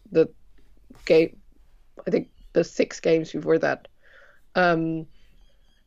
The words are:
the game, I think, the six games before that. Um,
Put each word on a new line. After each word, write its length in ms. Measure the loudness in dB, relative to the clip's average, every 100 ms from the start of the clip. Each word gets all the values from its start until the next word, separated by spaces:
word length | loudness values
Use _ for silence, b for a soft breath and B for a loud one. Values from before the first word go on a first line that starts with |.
| -4
the 160 | 0 0 -2 -20 -20 -20 -20 -20 -8 2
game, 320 | 2 2 -4 -20 -20 -20 -20 _ -14 -4
I 60 |
think, 180 | -4 -4 -16 -6
the 140 | -4 -2
six 340 | -2 -4 -4
games 320 | 0 0 -2
before 260 | -6 -2 0
that. 280 | 0 -4 -10 _ b b b b -8 0
Um, 520 | 2 0 -2 -6 -10 -20 -20 -20 -20 _ _ _